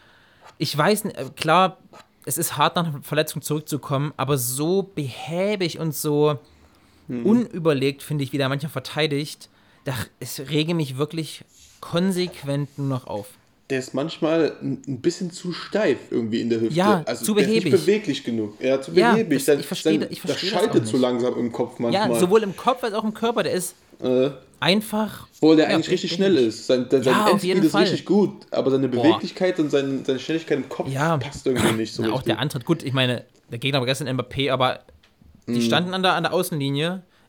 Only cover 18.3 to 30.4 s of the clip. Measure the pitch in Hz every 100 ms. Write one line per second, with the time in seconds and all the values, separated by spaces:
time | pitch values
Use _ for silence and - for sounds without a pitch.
18.3 | 117 107 - 131 135 151 170 233 226 185
19.3 | 135 - 147 147 180 156 156 - 175 180
20.3 | 143 175 180 220 175 110 131 123 123 123
21.3 | 123 120 - 120 - 120 151 214 117 180
22.3 | 220 208 170 - 254 240 208 220 214 226
23.3 | 233 165 185 175 - _ - 127 127 131
24.3 | 139 - _ 143 196 214 214 214 - -
25.3 | _ 151 160 156 175 - 175 175 170 190
26.3 | 165 117 107 - 127 127 139 127 127 -
27.3 | 202 180 185 160 202 196 135 - 190 185
28.3 | - - - 127 131 135 123 139 180 190
29.3 | - 185 180 151 139 139 135 - 131 -
30.3 | 160